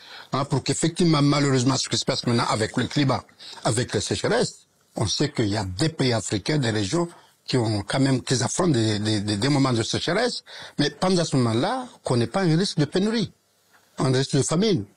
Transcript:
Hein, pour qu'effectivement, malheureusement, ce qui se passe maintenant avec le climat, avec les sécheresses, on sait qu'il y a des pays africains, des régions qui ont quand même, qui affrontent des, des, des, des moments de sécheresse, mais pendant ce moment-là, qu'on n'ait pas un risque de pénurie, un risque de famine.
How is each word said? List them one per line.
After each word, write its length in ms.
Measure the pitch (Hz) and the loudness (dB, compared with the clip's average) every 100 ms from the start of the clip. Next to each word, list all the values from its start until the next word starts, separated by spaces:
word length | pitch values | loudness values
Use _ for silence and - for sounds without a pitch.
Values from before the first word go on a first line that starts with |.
| - - - | -20 -20 -8
Hein, 120 | 131 | -4
pour 180 | 139 135 | -2 -2
qu'effectivement, 600 | - - 165 165 175 151 | -2 -2 -2 2 4 4
malheureusement, 540 | 143 147 143 131 120 127 | 4 4 2 2 2 0
ce 120 | - | -2
qui 100 | 113 | -4
se 60 | |
passe 200 | - 135 | -2 -2
maintenant 220 | 123 117 - | 0 0 0
avec 280 | 127 107 - | 0 0 -2
le 100 | 104 | -2
climat, 380 | 147 135 113 - _ - - | 0 2 0 -4 _ -20 -6
avec 280 | - 117 120 | -2 -2 -2
les 60 | 107 | -4
sécheresses, 600 | - 101 127 226 208 - _ _ _ - | -2 -2 0 0 0 -4 _ _ _ -4
on 120 | 101 | -4
sait 240 | - 147 | 0 -2
qu'il 160 | - 107 | 0 0
y 80 | 107 | -2
a 80 | |
des 240 | 95 92 156 | -4 -2 -4
pays 240 | 160 131 | 0 0
africains, 440 | 113 - 104 - 151 | 0 -2 -4 -2 0
des 140 | 117 | 0
régions 380 | 107 98 165 170 - - _ | -2 -2 -2 -4 -8 -20 _
qui 120 | - 131 | -2 0
ont 260 | 113 104 | 0 -2
quand 160 | - 139 | -2 0
même, 240 | 135 127 | 2 0
qui 180 | - 123 | 0 -2
affrontent 280 | 127 - 185 | -2 0 2
des, 300 | 120 110 104 | 2 2 0
des, 200 | 107 107 | 0 -2
des, 160 | 104 104 | 0 0
des 120 | 131 | 2
moments 240 | 143 135 | 2 2
de 100 | 117 | 2
sécheresse, 640 | 117 104 - 190 247 - - - - - | 0 -2 -2 0 -2 -4 -12 -18 -10 -2
mais 100 | 147 | -2
pendant 360 | - 185 185 | 0 0 2
ce 100 | 160 | 2
moment-là, 540 | 139 117 113 180 254 247 - | 2 2 2 0 -2 -6 -12
qu'on 120 | - 123 | -2 0
n'ait 120 | 117 | 0
pas 140 | 196 | 0
un 140 | 180 160 | 2 2
risque 220 | 202 - | 0 0
de 60 | |
pénurie, 480 | 143 185 214 226 185 - _ _ _ _ _ - | 0 0 0 0 -4 -8 _ _ _ _ _ -4
un 140 | 131 | 0
risque 240 | 131 135 143 | 0 2 0
de 60 | |
famine. 420 | - 160 220 151 101 | 2 2 2 0 -2